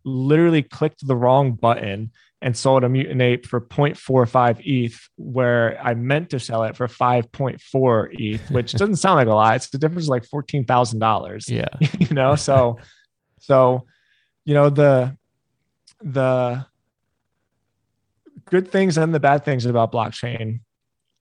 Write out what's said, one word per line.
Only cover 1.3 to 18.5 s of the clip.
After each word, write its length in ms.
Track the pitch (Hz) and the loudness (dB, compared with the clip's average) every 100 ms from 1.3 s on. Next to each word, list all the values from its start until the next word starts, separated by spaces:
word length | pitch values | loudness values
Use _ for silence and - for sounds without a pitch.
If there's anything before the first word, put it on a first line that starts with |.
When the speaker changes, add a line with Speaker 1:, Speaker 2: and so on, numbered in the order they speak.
| 135 135 | 4 2
Speaker 1:
button 600 | 110 117 117 104 98 113 - _ _ | 0 0 0 -4 -8 -10 -14 _ _
and 160 | 131 113 | -6 -2
sold 260 | 135 131 | 2 2
a 60 | 123 | 2
Mutant 320 | 131 - 127 | 0 -2 0
Ape 240 | 123 123 - | 0 0 -4
for 140 | 123 | -8
point 380 | - - 147 - | -4 -2 -2 -2
four 280 | - 131 117 | 0 0 2
five 340 | 131 120 110 165 | 2 2 0 -4
eth, 440 | 131 117 - _ - | -4 -4 -8 _ -18
where 600 | - 123 123 120 113 - | -8 -2 0 2 0 -2
I 120 | 123 | -4
meant 360 | 117 123 147 175 | -4 -2 -2 -4
to 100 | 131 | -10
sell 240 | - 113 | -6 -4
it 120 | 110 - | -4 -4
for 120 | 123 | -8
five 440 | - 123 123 113 | -2 0 0 -2
point 300 | - 131 - | -6 -6 -8
four 480 | - 135 131 113 - - | -6 0 2 2 -2 -6
eth, 320 | 107 107 - | -8 -6 -4
which 200 | 127 117 | -4 -2
Speaker 2:
<laughs> 80 | 123 | -2
Speaker 1:
doesn't 180 | 208 180 | -2 0
sound 180 | 190 160 | 2 4
like 100 | 113 | 4
a 60 | |
lot. 220 | 107 110 127 | 4 4 2
It's, 120 | - | -4
the 80 | 135 | -4
difference 260 | 156 175 | -4 -4
is, 60 | 151 | -4
like, 160 | 123 - | -4 -4
fourteen 400 | 147 - 143 120 | -10 -6 -4 0
thousand 340 | 123 117 110 | 0 0 0
dollars. 500 | 110 104 90 104 - | 0 0 -4 -12 -8
Speaker 2:
Yeah. 180 | 113 - - | -6 -6 -2
Speaker 1:
<laughs> 180 | 151 - | -2 0
You 160 | - 143 | -2 0
know, 200 | 131 147 | 2 2
so, 440 | - 135 120 117 - _ _ _ _ _ | 2 2 2 -2 -14 _ _ _ _ _
so, 460 | - 135 127 127 - _ _ _ _ _ 151 | 2 4 4 2 -6 _ _ _ _ _ 0
you 80 | |
know, 160 | 147 147 | 4 4
the, 480 | 139 143 131 127 - _ _ _ _ _ _ _ _ | 4 4 4 0 -6 _ _ _ _ _ _ _ _
the 640 | 170 135 131 127 123 127 - _ _ _ _ _ _ _ _ _ _ _ _ _ _ _ _ - | -8 -2 0 0 -2 -6 -10 _ _ _ _ _ _ _ _ _ _ _ _ _ _ _ _ -20
good 260 | - | -2